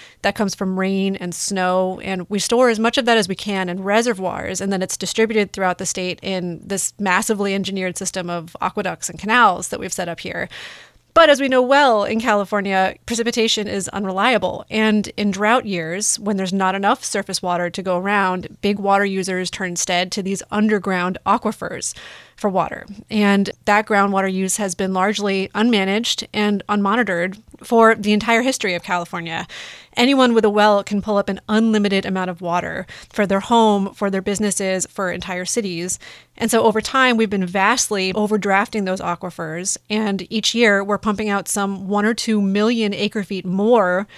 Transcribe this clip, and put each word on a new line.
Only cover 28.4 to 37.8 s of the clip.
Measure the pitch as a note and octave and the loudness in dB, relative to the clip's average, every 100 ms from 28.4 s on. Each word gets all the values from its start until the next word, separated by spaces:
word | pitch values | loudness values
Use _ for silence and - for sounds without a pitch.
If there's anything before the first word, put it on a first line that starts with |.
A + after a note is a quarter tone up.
history | B3+ C4 G#3 | 2 0 -2
of | F3 | -4
California. | - F3+ E3+ F3+ E3 E3 F3 - - - - - | -2 -4 -4 -8 -6 -8 -8 -12 -16 -18 -10 0
Anyone | A#3+ C#4 B3+ | 2 4 4
with | A3+ | 4
a | G#3+ | 4
well | G#3 G#3 G3+ | 4 4 4
can | G3 G#3 | 0 -4
pull | G3+ G3+ | 0 0
up | G3 | 0
an | F#3+ - | -4 -2
unlimited | G#3+ A3+ G#3+ G3+ G3 | 2 2 2 2 0
amount | G3 F#3 F#3 | 0 -4 -4
of | F3 | -6
water | F3+ F3 F3 E3 F3+ - - | -2 -2 -2 -8 -10 -16 -8
for | - G3+ | -2 0
their | G3 | 0
home, | - A#3 A3 G3+ G3 | 2 4 6 4 0
for | - G3+ | -2 -2
their | F#3+ | -2
businesses, | F#3+ G3+ G#3 - G3 F#3 - | -2 -2 -2 -2 -2 -2 -4
for | - F#3 | -4 -4
entire | E3+ F3+ F3+ F3+ | -4 -6 -6 -4
cities. | - G3+ E3+ F3+ - - - - - | -4 -2 -4 -6 -8 -10 -20 -20 -6
And | A3+ | 0
so | A3+ | 2
over | A3 G#3+ | 4 2
time, | G#3+ C4+ B3+ A#3 | 0 2 4 4
we've | A3 | 2
been | G3+ F3+ | 0 -2
vastly | G3 G3 B3 | 2 2 2